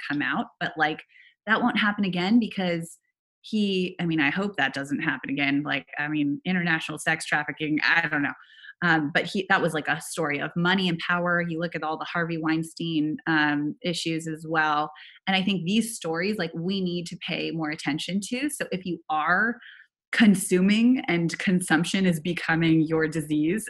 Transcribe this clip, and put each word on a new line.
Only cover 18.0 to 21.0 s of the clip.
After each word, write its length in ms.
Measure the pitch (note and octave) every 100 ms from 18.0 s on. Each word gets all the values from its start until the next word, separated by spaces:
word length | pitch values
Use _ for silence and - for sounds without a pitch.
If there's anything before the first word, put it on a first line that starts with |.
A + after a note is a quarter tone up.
| - F#3+
to. 260 | G3+ B3 D4
So 160 | - -
if 120 | F#3
you 140 | F#3 E3+ -
are 480 | D#3 D#3 F#3 A3 A#3 - - - _ -
consuming 880 | - A3 F#3 - F3+ F#3+ G#3+ A#3 C4